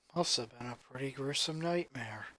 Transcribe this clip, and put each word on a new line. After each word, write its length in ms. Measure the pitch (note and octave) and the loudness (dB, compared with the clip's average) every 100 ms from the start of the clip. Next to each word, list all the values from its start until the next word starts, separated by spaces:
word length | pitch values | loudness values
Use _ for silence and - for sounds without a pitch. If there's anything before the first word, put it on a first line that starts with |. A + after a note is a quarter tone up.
| _ | _
Must 220 | E3 E3+ - | 2 4 4
have 200 | A#2 A#2+ | 0 -6
been 100 | A#2+ | -8
a 80 | B2 - | -8 -10
pretty 200 | C3 C#3 | -4 -4
gruesome 500 | C3+ C3+ C#3+ - D#3+ | -2 -2 2 0 0
nightmare 640 | E3+ F3 E3+ B2+ A2+ A2 G#2 | 2 2 0 -6 -6 -6 -10